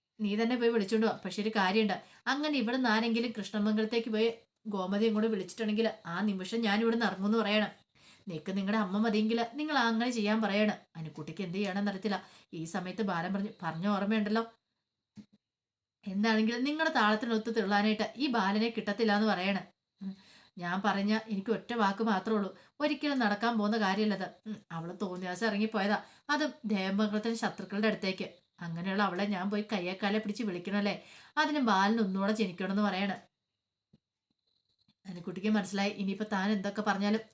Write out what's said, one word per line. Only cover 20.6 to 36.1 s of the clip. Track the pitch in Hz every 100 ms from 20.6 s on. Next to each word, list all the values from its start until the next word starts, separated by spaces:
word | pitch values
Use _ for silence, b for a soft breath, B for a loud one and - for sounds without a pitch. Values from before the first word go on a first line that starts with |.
| 175 190
പറഞ്ഞ | 202 196 202 220 226
എനിക്ക് | 196 190
ഒറ്റ | 208 -
വാക്ക് | 233 196 196
മാത്രമേ | 226 190 220 214
ഉള്ളൂ, | 190 - B B
ഒരിക്കലും | 302 302 294 269
നടക്കാൻ | 220 202 233 226
പോകുന്ന | 208 226
കാര്യമല്ലത്. | 196 196 214 190 180 - 214
ഉം, | 208 -
അവള് | 165 170 180
തോന്നിയാസം | 202 180 185 180 220
ഇറങ്ങിപ്പോയതാ, | 202 220 220 196 208 - B B
അതും | 294 294 - 208
ദേവമംഗലത്തിന് | 202 190 196 214 214 226 226
ശത്രുക്കളുടെ | 208 - 185 202 220
അടുത്തേക്ക്." | - 190 185 185 - _ -
അങ്ങനെയുള്ള | 170 165 185 190
അവളെ | 190 175 202
ഞാൻ | 190 196
പോയി | 208
കയ്യേക്കാലെ | 208 202 175 190 202 214
പിടിച്ച് | 214 202
വിളിക്കണല്ലേ? | 220 175 180 202 202 180 B B B 294
അതിന് | 311 302
ബാലൻ | 233 190 202 226
ഒന്നുകൂടെ | 202 190 196
ജനിക്കണമെന്ന് | 220 196 170 190 202
പറയാണ്. | 208 185 196 180 - _ _ _ _ _ _ _ _ _ _ _ _ _ _ _ _ _ 190
അനുക്കുട്ടിക്ക് | 175 175 180 208
മനസ്സിലായി, | 214 190 202 202
ഇനിയിപ്പോ | 208 196